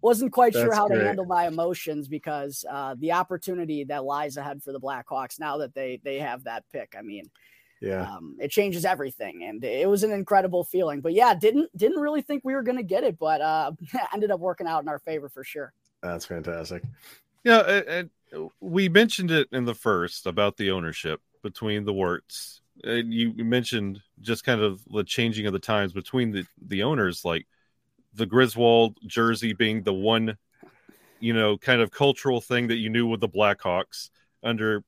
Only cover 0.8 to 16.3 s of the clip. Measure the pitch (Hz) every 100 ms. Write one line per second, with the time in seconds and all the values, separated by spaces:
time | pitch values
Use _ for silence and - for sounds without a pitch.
0.8 | 208 202 202 196 180 180 175 160 170 175
1.8 | - 147 139 147 160 147 143 139 - 139
2.8 | 135 127 156 175 185 180 - 180 165 151
3.8 | 139 143 135 143 151 139 143 139 139 135
4.8 | 135 131 - 135 131 - 151 147 139 -
5.8 | 131 127 139 139 147 123 131 113 _ 143
6.8 | 110 101 107 101 - _ _ _ _ _
7.8 | 98 95 92 95 82 65 143 214 202 175
8.8 | 185 185 139 - 101 82 90 110 123 127
9.8 | 180 202 214 202 190 196 185 175 170 185
10.8 | 170 143 160 180 247 185 214 269 330 175
11.8 | 214 339 294 302 - 285 262 269 240 254
12.8 | 196 185 269 165 156 156 156 156 143 160
13.8 | 160 254 196 202 208 185 180 175 170 160
14.8 | 147 147 - 156 139 - 131 151 131 _
15.8 | _ _ 90 85 -